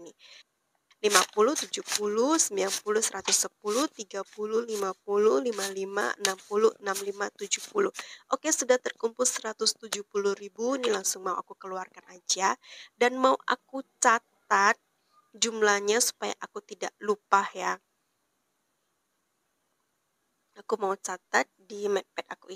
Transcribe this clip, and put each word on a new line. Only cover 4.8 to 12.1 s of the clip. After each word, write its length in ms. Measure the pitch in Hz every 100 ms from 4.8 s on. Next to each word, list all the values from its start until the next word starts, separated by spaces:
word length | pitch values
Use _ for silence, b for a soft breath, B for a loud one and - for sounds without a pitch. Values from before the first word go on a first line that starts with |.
| 196 185
puluh, 320 | - 202 214 262
lima 320 | 254 208 196
puluh, 480 | 190 196 202 233 -
enam 220 | 202 190 -
puluh, 240 | 208 220 -
enam 160 | 202 196
lima, 240 | 202 196 202
tujuh 320 | - 202 - -
puluh. 240 | 208 196 B B B _
Oke, 160 | 269 302
sudah 320 | 311 240 254
terkumpul 480 | - - 226 226 247
seratus 480 | - 220 220 220 -
tujuh 240 | 220 196 202
puluh 240 | 208 202
ribu. 480 | 196 202 208 233 220
Ini 80 | 240
langsung 400 | 202 190 196 185
mau 80 | 180
aku 240 | - -
keluarkan 480 | 190 185 185 -
aja. 480 | -